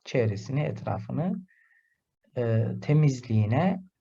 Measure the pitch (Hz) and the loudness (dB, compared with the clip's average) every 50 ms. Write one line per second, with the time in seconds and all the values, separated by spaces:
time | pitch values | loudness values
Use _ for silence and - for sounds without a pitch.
0 | - - - 135 117 104 101 101 - - 131 143 151 - - - - - 104 95 | -10 -4 0 0 2 0 0 -4 -6 -4 -4 -2 -2 -2 -4 -6 -6 -6 -6 -6
1 | - - 123 131 160 185 - - - - _ _ _ _ _ _ _ _ _ _ | -6 -6 -4 -4 -2 -2 -4 -6 -8 -14 _ _ _ _ _ _ _ _ _ _
2 | _ _ _ _ _ _ _ 127 120 117 113 113 113 113 113 110 - - 147 156 | _ _ _ _ _ _ _ -4 -2 0 2 2 0 0 -4 -4 0 2 4 4
3 | 151 143 131 127 - - 110 110 104 104 117 139 170 190 185 185 - - _ _ | 6 4 2 0 -2 0 2 2 2 2 2 2 2 2 0 -2 -6 -14 _ _